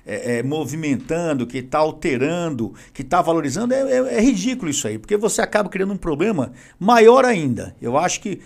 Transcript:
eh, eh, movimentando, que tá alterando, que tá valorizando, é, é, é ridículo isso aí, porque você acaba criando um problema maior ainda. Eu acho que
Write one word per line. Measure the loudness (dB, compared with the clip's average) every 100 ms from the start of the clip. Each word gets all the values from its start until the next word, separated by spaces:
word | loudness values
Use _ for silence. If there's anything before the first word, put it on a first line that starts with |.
eh, | -12 -8 -4 -2
eh, |
movimentando, | -2 -4 -4 -6 -4 -4 -2 -4 -2 -2 -4
que | -8
tá | -4 0
alterando, | 0 0 -2 0 -2 -2 -4 -4 -6 -8 -16
que | -14
tá | -2 0
valorizando, | 2 0 0 -4 -2
é, | -2
é, | 0 0 0 2
é |
ridículo | 2 2 -2 -4 -4
isso | -4 -6
aí, | -8
porque | -4 -2
você | 0 -2
acaba | 0 0 -2
criando | -4 -4
um | -4
problema | -4 -2 0 0 -4 -8 -20 -4
maior | 2 8 8 8
ainda. | 6 2 0 -2 -6 -10
Eu | -4 0
acho | 0 -2
que | -8 -10